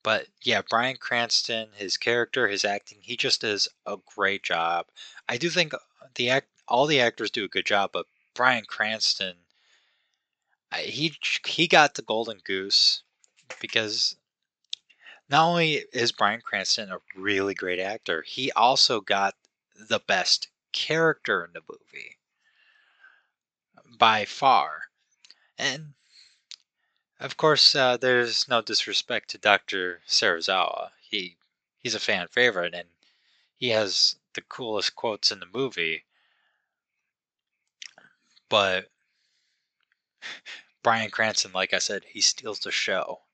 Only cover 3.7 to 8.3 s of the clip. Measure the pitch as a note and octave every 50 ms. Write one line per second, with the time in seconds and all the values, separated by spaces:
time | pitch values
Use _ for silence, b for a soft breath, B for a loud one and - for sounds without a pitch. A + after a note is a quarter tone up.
3.7 | _ _ _ - G2+ F#2+ _ _ - G#2+ G2 G2 G2 G2 - - F2 E2+ E2 E2+
4.7 | F2 E2+ E2+ _ B B B B B B B - A#2+ A#2+ E3 F3 D#3 F3+ E3+ D3+
5.7 | - - _ _ _ _ - - _ - B2 A#2+ B2+ C#3 _ _ _ _ _ -
6.7 | - A#2+ C#3+ D3+ D#3 C3+ A#2+ A#2 - - A#2 G2+ - A#2 G2+ F#2 - G2 F2+ -
7.7 | G#2 G2+ G2 F#2+ - F2+ E2+ _ _ _ _ _